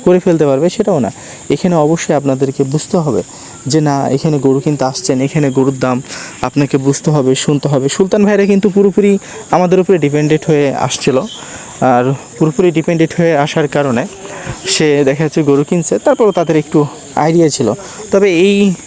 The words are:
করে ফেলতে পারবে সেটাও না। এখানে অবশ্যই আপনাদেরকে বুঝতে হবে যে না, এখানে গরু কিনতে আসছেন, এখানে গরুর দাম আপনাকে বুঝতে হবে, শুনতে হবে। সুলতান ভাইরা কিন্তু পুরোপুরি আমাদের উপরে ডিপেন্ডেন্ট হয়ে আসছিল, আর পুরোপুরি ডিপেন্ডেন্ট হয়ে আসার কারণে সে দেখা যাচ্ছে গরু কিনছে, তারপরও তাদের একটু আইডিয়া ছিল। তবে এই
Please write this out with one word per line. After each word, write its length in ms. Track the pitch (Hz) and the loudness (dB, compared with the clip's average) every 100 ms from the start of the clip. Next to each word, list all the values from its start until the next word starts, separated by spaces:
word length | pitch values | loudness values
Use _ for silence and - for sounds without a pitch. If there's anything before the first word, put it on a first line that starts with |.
| - | 2
করে 140 | 180 | 2
ফেলতে 260 | 185 165 147 | 2 2 2
পারবে 240 | 135 170 | 2 0
সেটাও 300 | - 208 160 | 0 0 0
না। 120 | 98 - - - - | -2 -6 -14 -14 -4
এখানে 260 | 139 185 170 | -2 2 2
অবশ্যই 380 | 151 165 - | 2 0 0
আপনাদেরকে 500 | 147 139 131 135 - | 0 0 0 -2 -2
বুঝতে 340 | 135 156 - 185 | -2 -2 -2 -2
হবে 260 | 151 98 - - - - 135 | 0 -2 -4 -10 -16 -12 -2
যে 140 | 151 | 0
না, 280 | 151 139 135 | 2 0 0
এখানে 300 | 135 160 151 | 0 0 0
গরু 200 | 135 139 | 2 2
কিনতে 240 | 151 143 131 | 0 -2 -2
আসছেন, 360 | 135 - 127 | -2 -2 0
এখানে 280 | 139 160 143 | 0 0 0
গরুর 300 | 131 131 135 | 2 0 0
দাম 220 | 131 127 - - - - | -2 -2 -6 -12 -14 -6
আপনাকে 360 | 127 143 143 143 | -4 -2 0 0
বুঝতে 340 | 135 135 - | 0 0 0
হবে, 240 | 151 127 131 | 2 2 0
শুনতে 320 | - 147 139 | 0 -2 0
হবে। 220 | 143 135 | 0 0
সুলতান 360 | - 190 214 202 | 0 0 2 2
ভাইরা 200 | 202 196 | 2 2
কিন্তু 240 | 196 196 | 2 2
পুরোপুরি 480 | 196 202 190 202 196 - - - | 2 2 4 2 2 -2 -14 -2
আমাদের 280 | 165 180 185 | 0 2 2
উপরে 180 | 180 180 | 4 2
ডিপেন্ডেন্ট 480 | 147 147 151 156 - | 2 0 2 0 2
হয়ে 300 | 151 143 123 | 2 2 0
আসছিল, 460 | 139 - - 127 214 - - - - - | -4 -2 0 0 -2 -10 -14 -14 -14 -2
আর 320 | 131 123 127 139 - - | 2 2 0 -2 -8 -2
পুরোপুরি 320 | 156 151 180 | -2 2 2
ডিপেন্ডেন্ট 420 | 160 160 165 160 - | 2 -2 0 0 2
হয়ে 200 | 170 151 | 0 2
আসার 300 | 147 165 151 | 0 0 -2
কারণে 380 | 147 143 120 185 - - - - - - | 0 0 -2 -4 -10 -14 -14 -12 -10 -4
সে 380 | - 156 143 | 0 2 2
দেখা 200 | 135 143 | 2 0
যাচ্ছে 200 | 156 175 | 0 0
গরু 200 | 143 139 | 2 2
কিনছে, 360 | 151 175 160 208 | 2 0 0 0
তারপরও 320 | 311 262 214 | 2 2 2
তাদের 240 | 180 160 156 | 2 2 0
একটু 300 | 151 156 143 - - - | 2 0 0 -4 -8 -2
আইডিয়া 340 | 151 170 160 | 0 4 2
ছিল। 240 | - 113 110 - - - | 2 -2 -2 -8 -14 -2
তবে 200 | 202 202 | 0 2
এই 420 | 165 196 202 202 175 | 2 2 4 2 0